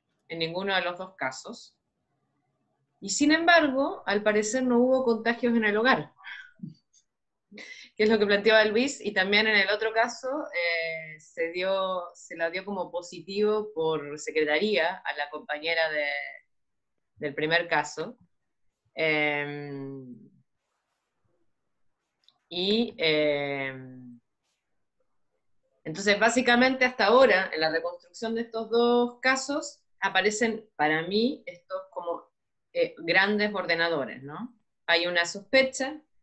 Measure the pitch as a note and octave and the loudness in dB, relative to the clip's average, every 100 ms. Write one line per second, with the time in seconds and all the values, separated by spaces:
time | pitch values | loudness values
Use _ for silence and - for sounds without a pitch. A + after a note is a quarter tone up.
0 | _ _ - E3 E3 F3 G3 F#3 F3 F3+ | _ _ -14 -6 -4 -4 -2 0 -2 -4
1 | F#3 - C3 - F#3 A#3 - _ _ _ | -10 -8 -8 -8 -14 -16 -20 _ _ _
2 | _ _ _ _ _ _ _ _ _ _ | _ _ _ _ _ _ _ _ _ _
3 | G3 - D4 D#4+ E4+ E4+ D4 C4 D4+ G#4+ | -6 0 2 4 6 6 4 2 -2 -4
4 | - G#3 G#3+ G#3 G#3 B3+ B3+ A#3+ B3+ C4 | -2 0 2 2 0 0 2 4 4 4
5 | B3 A3 A3+ A#3+ A#3+ A#3 G#3+ G#3+ A#3+ D#3+ | 2 0 0 0 0 2 2 2 2 2
6 | C#3+ _ - - - _ - - _ _ | -2 _ -18 -16 -18 _ -18 -18 _ _
7 | _ _ _ _ _ G3+ - - - - | _ _ _ _ _ -20 -18 -18 -10 0
8 | G#3+ A3 G3+ G3+ A3 A3 G#3+ G#3+ C#4 - | 2 4 4 2 6 6 4 2 0 -4
9 | G#3 G3 F#3+ G#3 A3 G#3 F#3+ G#3 A3 A3 | -4 -2 2 2 4 4 2 0 0 0
10 | B3 - C4 D4+ - F3 E3+ E3+ E3 D#3+ | -2 -4 -8 -6 -6 -4 -2 -2 -4 -6
11 | D#3+ D#3 - - E3 F3+ F#3+ F#3+ F#3+ F#3 | -12 -20 -14 -6 -6 -2 -2 -2 -2 -4
12 | E3+ - - E3 E3 F3+ F#3+ G3 D#3 E3+ | -8 -14 -16 -6 -4 -4 -6 -6 -6 -8
13 | F3 E3 E3+ G3 G#3 G#3+ G#3+ D#3+ D#3+ D#3 | -10 -12 -8 -2 0 0 -4 -4 -2 -2
14 | C#3+ D3 - D#3 D3+ D#3 G#3+ F#3 E3 F#3 | -6 -10 -6 -2 2 2 2 0 0 -4
15 | D#3+ D3 C#3+ D3 B2 D3 D#3+ E3 D#3+ D3+ | -8 -6 -8 -8 -8 -6 -2 0 0 -2
16 | C#3+ C#3+ C#3 C#3 _ _ _ _ _ _ | -2 -4 -8 -14 _ _ _ _ _ _
17 | _ - D3 C#3+ D#3 E3+ E3+ D#3 - - | _ -10 -8 -4 0 0 2 0 0 -6
18 | F#3 - _ _ _ _ _ _ _ - | -10 -12 _ _ _ _ _ _ _ -2
19 | D#3+ D#3 D3+ D3 C#3+ D3 C#3+ C#3 C3+ C3+ | 0 2 0 -2 -4 -8 -10 -10 -10 -12
20 | B2+ A#2+ - _ _ _ _ _ _ _ | -16 -20 -20 _ _ _ _ _ _ _
21 | _ _ _ _ _ _ _ _ _ _ | _ _ _ _ _ _ _ _ _ _
22 | _ _ _ _ _ F3 G3 A3 A#3+ - | _ _ _ _ _ -4 0 0 0 0
23 | D#3+ D3+ D3+ C#3+ C#3+ C#3 C3+ C3 C3 B2+ | 2 2 2 0 -2 -4 -6 -8 -14 -16
24 | B2 A#2+ _ _ _ _ _ _ _ _ | -18 -20 _ _ _ _ _ _ _ _
25 | _ _ _ _ _ _ _ _ - D#3+ | _ _ _ _ _ _ _ _ -12 -2
26 | G3+ G3 A3+ A#3+ B3 A#3+ B3+ C4 B3 - | 0 4 4 4 4 6 4 4 0 2
27 | G3+ B3 B3+ F#3+ F#3+ D#3+ D#3+ E3 E3+ - | 4 8 8 6 2 -2 0 0 -4 -8
28 | _ - A3+ A3+ A#3 A3+ G#3+ A#3 A#3+ A#3+ | _ -10 -6 -4 -6 -8 -2 2 4 4
29 | A#3+ A#3+ C4 C4 - D4 - - _ _ | 2 0 0 0 -2 -6 -6 -14 _ _
30 | F#3+ F#3+ G#3 G#3+ A#3 A3 - - D3+ D#3 | -2 0 0 2 0 -2 -8 -2 0 0
31 | F3 G#3 A#3+ - - - - F#3+ - F3+ | 0 0 0 -2 -12 -16 -12 -12 -10 -10
32 | F3 E3+ - _ _ _ _ F3 D#3 - | -8 -8 -12 _ _ _ _ -2 -2 -2
33 | E3 F#3 G3+ G#3 G#3 G3 F3 E3 E3+ D#3 | 0 2 2 2 0 -2 -2 0 0 0
34 | A#2 C3 C3+ D#3+ A#3+ _ _ _ - E3+ | -4 -10 -14 -12 -14 _ _ _ 0 0
35 | F3 F3 F3 G3+ - C4 C4 - C4+ D#4 | 2 0 -2 -6 2 4 4 0 -6 -8
36 | _ _ | _ _